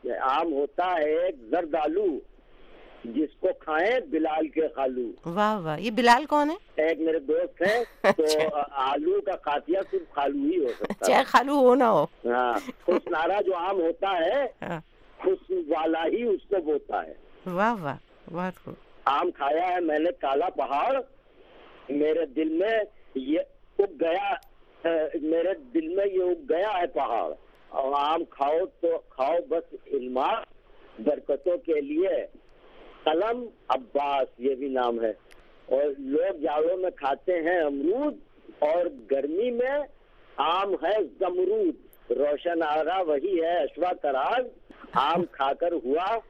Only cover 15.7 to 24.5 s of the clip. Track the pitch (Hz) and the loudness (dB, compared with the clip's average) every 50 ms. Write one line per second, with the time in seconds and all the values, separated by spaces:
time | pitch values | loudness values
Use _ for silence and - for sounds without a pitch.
15.7 | - 311 - - 320 320 - 160 - 226 240 233 190 - - - 196 185 156 151 | 0 0 2 0 0 0 0 0 0 0 0 0 0 -2 -2 -2 -2 -2 0 0
16.7 | 151 139 - - - 95 82 80 76 - - - - - - 185 175 180 202 226 | -2 -2 -2 -4 -4 -4 -4 -6 -14 -18 -20 -20 -20 -14 -10 -6 -2 0 0 0
17.7 | 240 202 160 143 135 - - _ - - - - 165 170 180 185 175 - - - | 0 -2 -4 -6 -8 -8 -12 _ -20 -20 -18 -12 -8 -6 -6 -6 -8 -10 -16 -16
18.7 | - - - - - - - 131 139 147 175 180 - - 143 139 151 160 180 185 | -16 -16 -20 -20 -20 -4 -2 0 0 2 0 -2 -2 -2 -2 0 0 0 0 0
19.7 | 180 180 175 160 151 151 156 175 - - - 139 139 143 170 185 185 - 135 127 | 0 0 0 0 0 2 0 0 -2 -2 -2 0 0 0 0 0 -2 -4 -4 -2
20.7 | 139 143 170 240 269 269 247 - - - _ - - - - - - - - - | 0 0 0 0 0 -2 -2 -6 -18 -20 _ -20 -20 -20 -20 -20 -20 -20 -20 -20
21.7 | - - - - 139 143 147 156 156 165 160 143 123 147 160 156 160 165 190 220 | -20 -20 -10 -6 -2 0 2 2 2 0 -2 -2 -2 -2 -2 0 0 0 0 2
22.7 | 226 220 208 208 - - - - - 135 127 135 151 - 571 - - - - - | 0 0 -2 -4 -10 -20 -20 -12 -10 -8 -4 -2 -2 -2 -2 -6 -12 -20 -20 -8
23.7 | - - 202 196 160 131 165 165 170 190 202 202 185 165 - - | 0 0 0 0 0 -2 0 0 0 0 0 -2 -4 -4 -6 -18